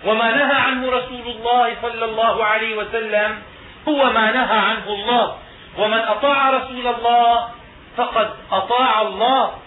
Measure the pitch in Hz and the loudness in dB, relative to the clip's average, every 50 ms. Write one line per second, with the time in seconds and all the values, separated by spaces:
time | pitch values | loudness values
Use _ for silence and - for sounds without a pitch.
0 | - 190 220 226 233 226 240 269 285 254 277 269 262 262 262 254 254 254 247 247 | 0 0 0 2 2 2 2 2 2 2 2 2 2 0 0 -2 -2 -2 -2 -2
1 | - - 254 247 233 240 233 220 226 233 240 247 240 226 226 - - 240 226 226 | -2 -4 -12 -12 -12 -12 -12 -6 0 2 4 4 4 2 0 -4 -6 -8 -4 -4
2 | 226 226 220 220 226 226 208 220 220 208 214 220 220 226 220 214 208 208 226 226 | -4 -4 -2 0 2 2 2 2 0 0 0 0 0 -2 -4 -4 -6 -4 -4 -6
3 | 220 214 208 208 214 214 214 214 - - - - - - - - - 311 302 277 | -4 -2 0 0 0 0 -4 -8 -14 -20 -20 -20 -20 -20 -20 -8 -2 -2 2 2
4 | 269 247 220 226 220 220 226 254 254 - 214 226 190 208 220 214 180 196 208 196 | 2 2 4 2 2 2 2 0 0 2 2 2 2 0 -2 -4 -6 -8 -8 -6
5 | 202 233 247 240 208 - - - - - - - - - - 175 202 208 214 226 | -2 0 2 2 2 0 -4 -12 -18 -20 -20 -20 -20 -16 -4 -2 -2 0 0 0
6 | 226 214 214 208 247 285 277 277 269 269 262 254 254 262 254 247 240 247 233 233 | 0 -2 -2 0 0 0 2 2 2 2 0 0 -4 -6 -10 -6 -4 -4 -4 0
7 | 233 233 240 240 240 233 233 226 202 - - - - - - - - - - - | 0 4 4 6 6 4 4 2 0 -4 -12 -16 -20 -20 -20 -20 -20 -12 -4 -4
8 | 247 - - 220 214 - - - - - - 190 190 - 240 247 262 254 220 220 | -4 -2 0 -2 -2 -2 -4 -14 -8 -4 -2 -2 0 0 2 2 2 2 2 0
9 | 214 214 190 196 220 247 269 269 226 - - - - | 0 -2 -2 0 0 2 2 2 0 -2 -4 -10 -18